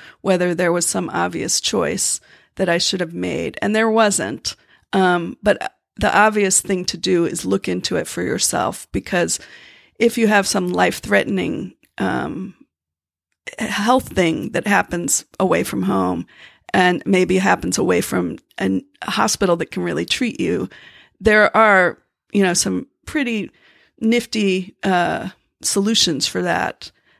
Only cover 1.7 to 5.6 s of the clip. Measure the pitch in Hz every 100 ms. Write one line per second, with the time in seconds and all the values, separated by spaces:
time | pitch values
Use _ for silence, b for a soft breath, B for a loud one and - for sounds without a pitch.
1.7 | 202 160 190 - - b b b - 180
2.7 | 170 - 180 170 170 180 - 165 - 202
3.7 | 214 226 220 214 196 101 - - - b
4.7 | b b 196 185 175 170 - - -